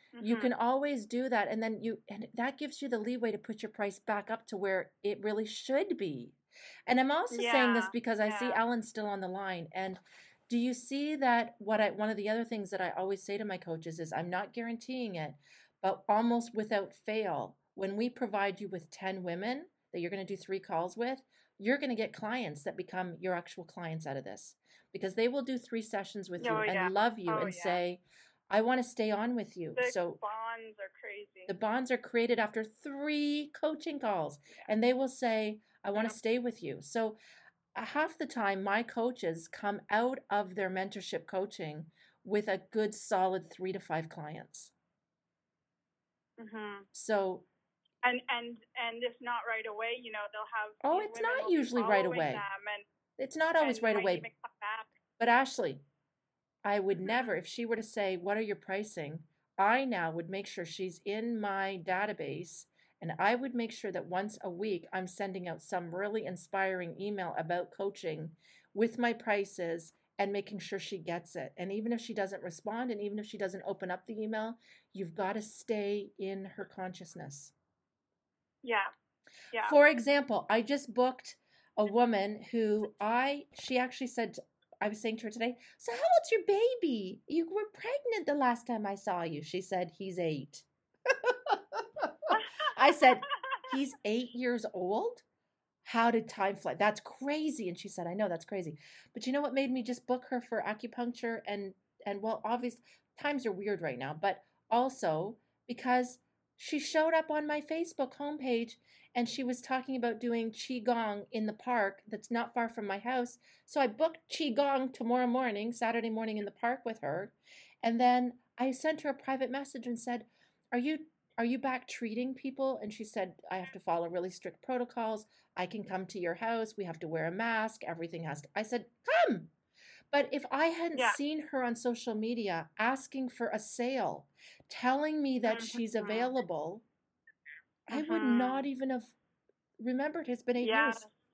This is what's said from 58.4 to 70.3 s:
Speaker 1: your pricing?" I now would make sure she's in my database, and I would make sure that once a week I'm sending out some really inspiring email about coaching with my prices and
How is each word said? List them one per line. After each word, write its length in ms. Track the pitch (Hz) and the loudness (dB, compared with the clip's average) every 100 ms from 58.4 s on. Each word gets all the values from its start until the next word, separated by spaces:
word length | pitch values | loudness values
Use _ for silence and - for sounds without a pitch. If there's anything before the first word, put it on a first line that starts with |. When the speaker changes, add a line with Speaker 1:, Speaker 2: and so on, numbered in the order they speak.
Speaker 1:
your 140 | 214 196 | 0 -4
pricing?" 640 | - 196 208 - 147 160 - _ _ - | -2 -4 -2 -6 -6 -8 -12 _ _ 4
I 280 | 196 247 | 6 6
now 260 | 269 196 165 | 4 2 0
would 180 | 165 165 | 0 -4
make 160 | 190 196 | -6 -6
sure 180 | - | -6
she's 360 | 165 - 185 175 | -8 -6 -6 -6
in 360 | - 208 233 226 | -4 -2 -2 -2
my 400 | 202 196 196 190 | 0 0 -2 -2
database, 800 | 165 185 208 202 143 156 180 - - _ _ _ | 0 0 0 -2 -4 -6 -8 -12 -14 _ _ _
and 120 | 160 160 | -6 2
I 160 | 196 240 | 4 4
would 180 | 262 | 0
make 160 | 240 226 | -2 -4
sure 220 | - 208 | -4 -6
that 140 | 180 - | -4 -2
once 320 | 180 208 214 | -2 -2 -4
a 80 | 190 | -6
week 380 | 175 214 175 - | -4 -2 -2 -4
I'm 140 | 190 185 | -6 -4
sending 400 | - 196 185 175 | -4 -4 -4 -6
out 160 | 160 | -8
some 320 | - 180 170 | -4 -4 -2
really 300 | 175 202 214 | -2 -2 -2
inspiring 760 | 160 180 - 196 190 185 170 160 | -4 -6 -4 0 2 0 -4 -6
email 340 | 202 202 175 - | -4 -4 -4 -2
about 320 | 160 175 175 | 0 0 -2
coaching 640 | - 196 196 170 156 160 - _ - _ | -4 -4 -2 -4 -6 -8 -12 _ -20 _
with 240 | 196 226 233 | 0 0 2
my 140 | 240 | 0
prices 800 | 226 - 208 202 - 170 165 160 - _ - | 2 2 2 0 -2 -2 -2 -6 -12 _ -2
and 140 | 202 | 0